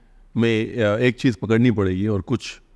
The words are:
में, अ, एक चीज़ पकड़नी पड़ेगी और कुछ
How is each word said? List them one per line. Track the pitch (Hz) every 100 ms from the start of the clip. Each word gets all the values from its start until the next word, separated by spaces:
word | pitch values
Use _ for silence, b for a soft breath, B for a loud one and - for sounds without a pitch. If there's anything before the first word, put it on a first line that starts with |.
| b b _ -
में, | 117 110 110 120
अ, | 104 107
एक | 123 120
चीज़ | 139 110
पकड़नी | 101 113 123
पड़ेगी | 107 95 92 107
और | 101
कुछ | - 113 - - _